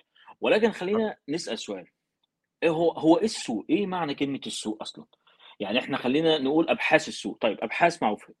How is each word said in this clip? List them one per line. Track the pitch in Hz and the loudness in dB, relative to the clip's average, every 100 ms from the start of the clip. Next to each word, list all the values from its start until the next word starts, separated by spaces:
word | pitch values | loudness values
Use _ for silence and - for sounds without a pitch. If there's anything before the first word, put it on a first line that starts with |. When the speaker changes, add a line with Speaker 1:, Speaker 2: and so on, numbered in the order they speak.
| - _ - - | -20 _ -20 -4
Speaker 1:
ولكن | 117 202 220 | 2 4 2
خلينا | - 180 214 | 0 -2 0
Speaker 2:
طبعًا. | 214 - - | 0 -4 -8
Speaker 1:
نسأل | 170 - 226 | -6 -6 -8
سؤال، | - 190 170 _ _ _ _ _ _ - | -8 -10 -12 _ _ _ _ _ _ -2
إيه | 165 | 0
هو، | 160 170 | 2 0
هو | - 160 170 | 2 6 6
إيه | 220 | 4
السوق؟ | - - 113 - | -2 -4 -4 0
إيه | 165 190 | 0 0
معنى | 180 156 139 | -2 -4 -2
كلمة | 139 131 113 | -4 -4 -8
السوق | - 107 - | -8 -6 -8
أصلًا؟ | - - - _ _ _ - - | -10 -14 -20 _ _ _ -18 -10
يعني | 101 120 | -2 -2
إحنا | - 135 | -2 -2
خلينا | 123 143 165 156 | 0 2 4 2
نقول | 135 156 165 | 2 2 2
أبحاث | - - 156 - | 0 2 2 2
السوق. | - 104 - | -8 -8 -2
طيب، | 117 95 | -2 -2
أبحاث | 113 - 170 165 | -4 2 2 2
معروفة، | 117 104 - - | -2 -2 -8 -4